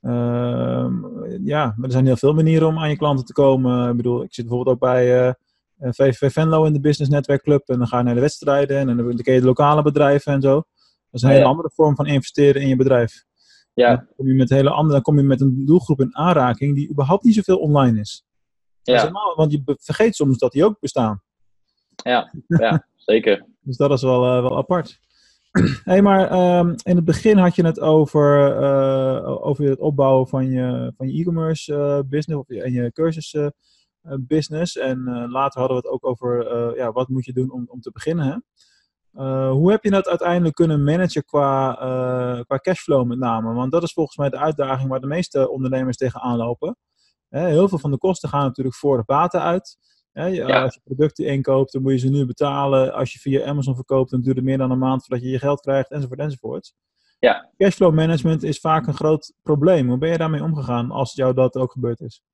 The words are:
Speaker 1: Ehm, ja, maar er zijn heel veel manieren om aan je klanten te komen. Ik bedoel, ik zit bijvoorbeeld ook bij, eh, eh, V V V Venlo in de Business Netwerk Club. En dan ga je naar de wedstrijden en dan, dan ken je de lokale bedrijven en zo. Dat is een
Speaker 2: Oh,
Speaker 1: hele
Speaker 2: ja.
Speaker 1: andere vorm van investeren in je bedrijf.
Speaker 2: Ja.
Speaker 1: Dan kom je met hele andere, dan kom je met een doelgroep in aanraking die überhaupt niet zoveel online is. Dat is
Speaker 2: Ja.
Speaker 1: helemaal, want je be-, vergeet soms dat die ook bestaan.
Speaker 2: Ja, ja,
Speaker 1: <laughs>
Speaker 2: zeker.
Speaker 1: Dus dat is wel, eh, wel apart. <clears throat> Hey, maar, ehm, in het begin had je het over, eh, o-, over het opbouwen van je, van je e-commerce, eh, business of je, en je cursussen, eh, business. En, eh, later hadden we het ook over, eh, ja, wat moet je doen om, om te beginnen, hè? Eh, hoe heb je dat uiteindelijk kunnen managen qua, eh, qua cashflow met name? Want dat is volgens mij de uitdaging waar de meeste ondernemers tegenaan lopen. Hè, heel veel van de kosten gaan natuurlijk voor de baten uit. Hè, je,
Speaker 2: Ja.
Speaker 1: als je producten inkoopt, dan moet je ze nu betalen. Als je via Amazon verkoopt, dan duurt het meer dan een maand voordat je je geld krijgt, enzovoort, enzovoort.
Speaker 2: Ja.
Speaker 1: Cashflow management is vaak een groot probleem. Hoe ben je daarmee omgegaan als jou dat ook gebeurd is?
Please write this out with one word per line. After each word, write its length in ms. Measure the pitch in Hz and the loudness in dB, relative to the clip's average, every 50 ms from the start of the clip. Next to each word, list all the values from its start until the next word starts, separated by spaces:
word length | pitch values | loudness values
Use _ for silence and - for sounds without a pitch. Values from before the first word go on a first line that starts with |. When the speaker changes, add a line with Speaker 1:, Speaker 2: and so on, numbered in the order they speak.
Speaker 1:
Ehm, 920 | _ 123 120 120 120 120 120 120 123 120 120 120 - - 62 64 62 - - 60 - - - - - 57 - - - - | _ -4 -4 -2 -2 -2 -2 -2 -2 -4 -4 -4 -4 -2 -2 -2 -2 -4 -4 -6 -8 -10 -12 -12 -12 -12 -10 -8 -6 -4
ja, 260 | 143 151 151 120 107 110 | -2 -2 -2 -2 -4 -6
maar 80 | 127 | -6
er 60 | 131 | -2
zijn 140 | 123 131 131 | 0 2 2
heel 120 | 135 127 117 | 2 2 2
veel 160 | - 139 151 | 2 2 2
manieren 340 | 160 160 160 160 160 160 160 | 4 4 4 4 4 4 2
om 120 | 156 160 | 0 0
aan 100 | 160 151 | -2 -4
je 80 | 151 147 | -4 -2
klanten 280 | 151 147 143 135 127 | 0 0 0 -2 -4
te 80 | - - | -6 0
komen. 560 | - 143 139 135 131 131 123 123 123 123 123 | 2 4 4 4 4 2 0 0 0 0 -2
Ik 60 | 120 120 | -2 -2
bedoel, 260 | 113 123 120 120 123 | -2 -2 -2 -2 -4
ik 100 | - _ | -8 _
zit 120 | - 117 | -12 -8
bijvoorbeeld 300 | 113 120 123 127 135 127 | -6 -4 -2 0 0 0
ook 60 | 117 | 2
bij, 240 | 131 127 123 127 123 | 2 0 2 2 4
eh, 220 | 123 123 127 127 127 | 4 4 4 4 2
eh, 60 | 123 _ _ _ _ _ _ _ _ _ - 127 | 0 _ _ _ _ _ _ _ _ _ -8 -8
V 40 | 120 | -2
V 220 | - 139 139 123 - | 2 2 2 2 2
V 140 | - 139 | -2 -2
Venlo 320 | - - 160 160 160 156 160 | 0 2 0 2 2 2 2
in 100 | 156 151 | 2 2
de 60 | 147 | 2
Business 320 | 139 151 147 - 151 135 147 | 2 0 0 0 0 0 0
Netwerk 280 | 143 135 - 143 135 | 0 2 0 -2 -2
Club. 260 | _ - 147 143 - _ | _ 2 2 2 2 _
En 80 | 131 123 | -2 -2
dan 100 | 123 113 | -2 0
ga 100 | - 123 | 0 0
je 60 | 123 | 0
naar 100 | 123 120 | 2 2
de 60 | 120 | 2
wedstrijden 560 | 131 147 - - - 123 139 139 143 139 139 139 | 0 0 -2 -2 -2 0 0 2 2 0 0 -2
en 100 | 139 131 | 0 -2
dan, 100 | 120 120 | -2 -2
dan 200 | 117 120 120 120 | -2 -2 -4 -4
ken 160 | 120 - 131 | 0 2 4
je 60 | 127 | 4
de 60 | 123 | 6
lokale 360 | 127 127 - 147 143 147 151 | 4 4 4 4 4 4 4
bedrijven 520 | 147 151 143 147 147 139 143 143 - - 143 | 2 2 2 4 4 4 4 2 0 0 -2
en 80 | 139 | 0
zo. 120 | 131 139 135 | 2 4 2
Dat 100 | 147 165 _ _ _ _ _ _ _ _ _ | 2 0 _ _ _ _ _ _ _ _ _
is 100 | _ 123 | _ 0
een 60 | 120 135 | 4 6
Speaker 2:
Oh, 60 | 139 | 8
Speaker 1:
hele 120 | 139 127 | 8 6
Speaker 2:
ja. 60 | 123 | 6
Speaker 1:
andere 200 | 139 165 165 156 _ | 2 0 -4 -8 _
vorm 220 | _ 160 151 143 | _ 2 2 2
van 100 | - 147 | 0 -2
investeren 560 | 147 147 139 127 - - - 147 143 139 139 | 0 0 -2 -2 -2 0 4 4 4 4 4
in 60 | 139 135 | 2 0
je 80 | 131 | 2
bedrijf. 480 | 127 131 135 131 120 117 113 - - _ _ _ _ _ _ _ _ _ _ _ | 2 4 4 4 2 2 0 -4 -12 _ _ _ _ _ _ _ _ _ _ _
Speaker 2:
Ja. 220 | - 123 120 117 | 2 4 4 4
Speaker 1:
Dan 120 | 131 127 _ _ | 2 0 _ _
kom 120 | _ 135 135 | _ -2 0
je 60 | 131 | 2
met 160 | 135 131 117 | 2 4 4
hele 200 | 135 135 139 139 | 4 4 4 2
andere, 240 | - - 151 156 143 | 2 2 0 2 2
dan 80 | 139 | 2
kom 160 | 123 - 147 143 | 2 4 4 4
je 60 | 139 | 4
met 180 | 139 135 120 | 4 2 2
een 240 | 139 139 127 131 135 | 2 2 2 0 2
doelgroep 340 | 143 156 180 - - 156 135 | 4 4 4 4 2 0 0
in 160 | 135 123 - | 0 -2 -2
aanraking 600 | - 151 175 180 156 - 123 117 - 139 143 143 | -2 0 2 2 2 2 2 0 -2 -2 -2 -2
die 140 | 139 147 - | -2 -4 -4
überhaupt 340 | 143 143 139 131 175 208 - | -4 -4 0 0 0 2 4
niet 120 | 240 214 | 2 2
zoveel 220 | 214 196 - 185 190 | 2 2 2 0 0
online 400 | 170 151 147 147 135 127 113 107 | 2 2 2 4 4 2 2 0
is. 260 | 107 - - - _ _ _ _ _ _ _ _ _ _ _ _ _ | -4 -8 -12 -18 _ _ _ _ _ _ _ _ _ _ _ _ _
Dat 120 | - 127 | 2 2
is 60 | 120 | 2
Speaker 2:
Ja. 60 | 110 - | 2 2
Speaker 1:
helemaal, 280 | 175 196 214 196 170 | -2 -4 -6 -6 0
want 160 | 156 160 151 | 0 0 0
je 120 | 147 147 135 | 0 -4 -4
be-, 140 | 139 143 - | -4 -6 -8
vergeet 360 | _ - 147 - 214 233 208 | _ -10 -2 0 0 0 2
soms 220 | - 151 139 131 117 | 0 0 0 0 2
dat 140 | - 123 | 0 -2
die 140 | - 139 165 | 0 2 2
ook 140 | 214 214 _ | 2 0 _
bestaan. 420 | - 131 - 139 120 110 107 98 _ _ _ _ _ _ _ _ _ _ _ _ _ _ _ _ - | -10 -6 -4 -2 -2 -2 -4 -6 _ _ _ _ _ _ _ _ _ _ _ _ _ _ _ _ -4
Speaker 2:
Ja, 300 | 127 123 120 - - _ - - _ | -2 0 -2 -2 -4 _ -20 -6 _
ja, 400 | 170 165 113 113 - - - _ | 0 2 2 2 0 0 -2 _
Speaker 1:
<laughs> 80 | _ | _
Speaker 2:
zeker. 500 | _ _ - 107 113 113 113 101 - - _ _ _ | _ _ 0 0 2 4 2 0 0 -2 _ _ _
Speaker 1:
Dus 160 | _ 135 131 - | _ -12 -4 -2
dat 140 | 143 143 | 0 0
is 100 | 143 127 | 0 0
wel, 240 | 135 131 127 123 123 127 127 | 0 0 2 2 2 2 2
eh, 60 | 123 | 0
wel 160 | 123 127 127 - | 0 -2 -2 -4
apart. 420 | 135 - 185 175 156 - - _ _ _ _ _ _ _ _ _ _ _ | -2 -2 -2 -2 -2 -6 -14 _ _ _ _ _ _ _ _ _ _ _
<clears throat> 280 | _ 196 180 - 135 - - | _ 0 0 0 0 -4 -2
Hey, 180 | - 185 190 | 2 2 4
maar, 280 | 202 202 196 190 190 - | 6 6 4 4 2 2
ehm, 440 | - 185 180 180 180 175 175 175 170 - - | 2 2 2 4 4 2 2 0 -2 -4 -2
in 120 | - 185 | 0 0
het 100 | 175 165 | 2 2
begin 320 | 165 165 - - 226 214 202 | 2 0 2 4 4 4 6
had 180 | 185 180 170 | 4 4 2
je 100 | - 170 | 2 0
het 140 | 165 160 - | 0 0 0
over, 760 | - 156 156 156 151 139 - 151 147 143 143 143 143 139 - 104 135 | 0 2 4 4 4 4 2 2 4 4 4 4 4 2 2 0 0
eh, 680 | 139 139 135 135 135 135 135 131 131 131 - - - | 0 2 2 2 0 0 0 0 -2 -2 -4 -4 -6
o-, 120 | 135 - | -8 -6
over 280 | - - 143 - 147 139 | -4 -4 -4 -2 0 -2
het 100 | 135 - | -2 0
opbouwen 480 | - 156 147 135 139 135 135 131 131 127 | -2 -4 0 2 2 4 4 2 2 0
van 220 | - 135 131 131 | -2 -4 -2 -2
je, 420 | 131 127 127 127 123 123 123 123 123 _ | -2 -2 -2 -4 -4 -6 -6 -8 -10 _
van 100 | 131 135 | -10 -6
je 80 | 139 156 | -4 -4
e-commerce, 520 | 170 180 170 165 160 160 160 151 - - 147 | -4 -2 -2 -2 -2 -2 -4 -4 -6 -6 -4
eh, 260 | 147 143 143 143 143 143 135 | -2 -2 0 -2 -2 -4 -4
business 300 | 139 151 151 - 160 143 | -4 -6 -4 -4 -6 -8
of 60 | 131 _ 123 | -8 _ -12
je, 60 | 104 87 | -8 -6
en 80 | 131 123 | -4 -4
je 180 | 123 120 120 | -2 -4 -4
cursussen, 640 | - - 160 165 160 160 151 - - 151 147 147 139 _ _ _ _ _ _ _ _ _ | -4 -2 -2 -2 -2 -4 -10 -10 -6 -4 -4 -4 -6 _ _ _ _ _ _ _ _ _
eh, 120 | _ 165 139 139 | _ -12 -10 -10
business. 580 | 131 127 151 156 143 - 156 156 170 175 - - | -6 -2 -2 -2 -2 -2 -6 -6 -6 -6 -6 -6
En, 300 | - 131 131 127 127 127 | -6 -6 -6 -6 -6 -8
eh, 180 | 123 120 120 120 | -8 -8 -8 -8
later 280 | 123 131 135 139 - 131 | -4 -4 -4 -4 -2 -2
hadden 180 | 127 131 127 127 | -4 -2 -2 -4
we 20 | 123 - | -4 -6
het 60 | 131 | -8
ook 120 | 127 - | -6 -4
over, 420 | 135 123 117 127 123 120 120 117 110 | -6 -6 -4 -4 -4 -4 -4 -4 -4
eh, 280 | 120 117 117 117 117 | -4 -4 -4 -4 -6
ja, 160 | 127 127 117 | -6 -6 -6
wat 160 | 110 123 127 131 | -4 -4 -4 -4
moet 180 | 131 131 123 | -4 -6 -6
je 80 | - 127 | -6 -6
doen 180 | 127 131 131 | -6 -6 -6
om, 140 | - 127 120 - | -6 -10 -14 -14
om 120 | - 127 | -16 -16
te 100 | 113 - | -18 -16
beginnen, 340 | - - - 151 165 175 151 | -16 -10 -6 -4 -4 -2 -2
hè? 100 | 131 139 226 - _ _ _ _ _ _ _ _ _ _ _ _ _ _ - 135 | -4 -4 -6 -12 _ _ _ _ _ _ _ _ _ _ _ _ _ _ -12 -8
Eh, 280 | 135 135 131 135 131 | -6 -4 -2 -2 0
hoe 200 | 131 135 156 180 | 0 2 4 4
heb 120 | 214 214 _ | 2 2 _
je 60 | 214 | 0
dat 180 | 202 196 190 - | 0 0 0 0
uiteindelijk 480 | 175 170 - 175 175 180 175 160 147 | -2 -2 -2 0 0 0 0 0 0
kunnen 280 | - 170 160 156 147 143 | 0 0 2 2 0 2
managen 420 | 143 156 175 185 170 - 156 139 | 2 0 0 0 -2 -2 -4 -8
qua, 540 | _ - 147 143 139 139 135 131 131 123 - | _ -2 0 0 2 0 0 0 -2 -4 -4
eh, 600 | 127 127 127 127 127 127 127 127 127 123 123 120 120 _ | -6 -6 -4 -4 -4 -4 -4 -4 -4 -4 -6 -8 -6 _
qua 100 | 139 135 | -6 -4
cashflow 480 | _ - 185 - - - 151 135 123 120 | _ -4 -4 -4 -2 0 2 2 2 0
met 100 | 120 127 | -2 -4
name? 360 | 127 120 113 113 110 113 113 | -2 -2 -2 -2 -4 -4 -4
Want 180 | 120 127 131 | -4 -4 -2
dat 120 | 139 170 170 | -2 -2 -2
is 100 | 160 - | -2 -4
volgens 240 | - 165 139 - - | -4 -6 -6 -4 -4
mij 120 | 143 139 | -4 -4
de 80 | 131 131 | -4 -2
uitdaging 520 | 143 160 156 147 143 131 135 131 135 131 | -2 -4 -2 -2 -2 -4 -2 -4 -4 -4
waar 100 | 131 131 | -4 -6
de 80 | 131 143 | -6 -6
meeste 420 | 147 175 180 - - 143 135 127 | -4 -4 -6 -4 0 0 0 0
ondernemers 480 | - 131 131 127 131 131 131 131 123 - | 0 -4 -4 -4 -2 -2 -4 -4 -4 -4
tegenaan 400 | 135 127 - 117 - 123 120 117 | -4 -4 -4 -6 -6 -6 -4 -4
lopen. 400 | 117 120 123 - - 165 240 _ _ _ _ _ _ _ _ _ _ _ | -4 -4 -6 -6 -6 -10 -10 _ _ _ _ _ _ _ _ _ _ _
Hè, 180 | - 135 165 180 | -8 -6 -2 0
heel 200 | 151 156 185 202 | 2 4 2 2
veel 80 | 196 160 | 0 -2
van 120 | - 151 | -4 -2
de 60 | 139 131 | -4 0
kosten 320 | - 190 185 - - 151 | 0 0 -2 -2 -4 -6
gaan 140 | - 143 143 | -4 -2 -2
natuurlijk 300 | 135 120 - 131 131 120 | -2 -4 -4 -6 -6 -6
voor 220 | - - 143 139 120 | -2 0 0 0 0
de 60 | 113 | 0
baten 360 | - 135 143 160 180 - 180 | 0 0 0 0 0 0 -2
uit. 360 | 156 165 170 185 - - - _ _ _ _ _ _ _ | -2 0 -2 -2 -4 -8 -20 _ _ _ _ _ _ _
Hè, 140 | _ - 147 | _ -8 -6
je, 100 | 180 190 | -6 -4
Speaker 2:
Ja. 280 | 170 - 127 127 127 127 | -4 -2 0 0 0 0
Speaker 1:
als 100 | 131 - | -2 -6
je 60 | - _ | -8 _
producten 420 | _ 139 131 151 151 - _ - | _ -2 0 0 0 0 _ -6
inkoopt, 460 | - 139 135 131 - 135 135 139 135 | -4 -2 -4 -2 0 0 0 0 -2
dan 100 | - 135 | -4 -6
moet 100 | 131 135 | -2 0
je 60 | 135 127 | 0 0
ze 120 | 123 131 | 0 0
nu 160 | 135 143 139 | 0 0 0
betalen. 680 | 123 120 - 147 143 139 139 139 139 139 135 131 131 - | -2 -2 -4 -4 -4 -2 -2 -2 2 2 2 2 0 -2
Als 200 | - 135 117 - | -4 -6 -6 -6
je 60 | - | -10
via 260 | - 139 135 139 - | -6 -2 -2 -2 -2
Amazon 300 | 135 147 147 135 135 131 | -2 -4 -4 -2 -4 -4
verkoopt, 360 | 123 131 _ 135 135 131 131 | -6 -4 _ 0 0 0 0
dan 100 | - 127 | -2 -4
duurt 140 | 120 131 135 | -2 -2 -2
het 100 | 127 127 | -2 -2
meer 120 | 131 135 135 | -2 -2 -2
dan 140 | 135 127 | -2 -2
een 60 | 127 127 | -2 -2
maand 280 | 131 131 131 131 - | -2 -2 -2 -4 -4
voordat 200 | _ 131 123 120 | _ -8 -8 -6
je 60 | 127 | -4
je 80 | 131 131 | -6 -4
geld 220 | 135 143 143 139 | -2 -2 -4 -2
krijgt, 300 | _ 143 135 139 131 - | _ -2 -2 -2 -2 -4
enzovoort, 280 | - 151 143 123 127 - | -6 -8 -8 -8 -8 -8
enzovoort. 540 | 143 151 139 127 _ 110 127 180 - - _ _ _ _ _ _ _ _ _ _ | -8 -8 -8 -10 _ -10 -10 -10 -12 -14 _ _ _ _ _ _ _ _ _ _
Speaker 2:
Ja. 300 | - 120 104 - - _ _ _ | 0 0 0 0 -6 _ _ _
Speaker 1:
Cashflow 360 | 196 196 180 - 196 175 156 | 0 0 2 4 2 4 4
management 500 | 156 160 160 165 151 123 165 160 160 - | 4 0 0 -2 -2 0 -2 -2 -2 -2
is 160 | - 147 - | -6 -6 -6
vaak 280 | _ 160 156 160 123 120 | _ 0 0 0 0 -4
een 60 | 143 | -6
groot 400 | - - 156 156 151 - - _ _ _ | -2 0 0 0 -2 -4 -12 _ _ _
probleem. 440 | - 156 143 139 175 190 165 131 123 | -2 -2 2 4 2 2 2 2 0
Hoe 100 | 123 127 | -2 -2
ben 120 | 143 160 | -2 -2
je 60 | 170 170 | -2 -2
daarmee 260 | 165 156 156 147 143 | -2 -2 -4 -4 -4
omgegaan 480 | 165 160 147 131 131 123 120 117 127 | -4 -4 -4 -4 -4 -4 -4 -4 -6
als 220 | - - 139 - - | -4 -6 -6 -6 -4
jou 200 | - 135 127 127 | -2 -2 0 2
dat 220 | 131 131 127 - | 2 0 0 0
ook 160 | 135 131 123 | -2 -6 -6
gebeurd 280 | - 127 123 120 120 - | -6 -6 -6 -6 -6 -6
is? 220 | - 117 - _ _ _ | -10 -16 -18 _ _ _